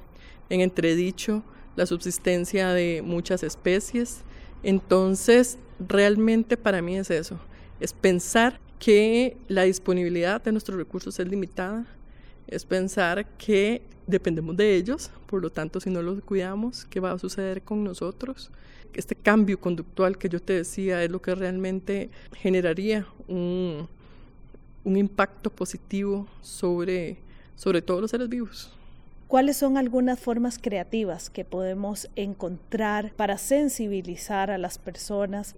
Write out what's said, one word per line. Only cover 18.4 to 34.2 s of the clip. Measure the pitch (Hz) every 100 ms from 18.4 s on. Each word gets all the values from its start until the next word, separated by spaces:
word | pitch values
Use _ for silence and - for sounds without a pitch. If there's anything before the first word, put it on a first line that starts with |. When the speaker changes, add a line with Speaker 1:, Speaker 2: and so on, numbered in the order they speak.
| - - - - -
Speaker 1:
Este | - - -
cambio | - 220 202 190
conductual | 180 170 - - 185 196
que | 185
yo | 175
te | -
decía | 185 170 - 190 175
es | 170
lo | 180
que | -
realmente | 185 185 185 190 190 196 196 - - - -
generaría | 190 185 175 165 208 214 190 - -
un, | 185 175 180 180 151 165 - - - - - - - - -
un | 196 190
impacto | 202 - 196 - 214
positivo | - 185 180 - 196 202 202 202 -
sobre, | - - 180 175 175 185 165 180 - - - -
sobre | 190 175
todos | 175 180
los | 220
seres | 233 240
vivos. | 247 220 - - - - - - - -
Speaker 2:
¿Cuáles | 262 277 277
son | 277 269
algunas | 254 254 254 254
formas | - 233 240 233
creativas | 240 190 180 226 202 170 -
que | -
podemos | 180 180 185 190 202 202 - -
encontrar | 202 196 175 175 - 226 214 208 214
para | - 202 196
sensibilizar | - 277 294 247 214 196 175 175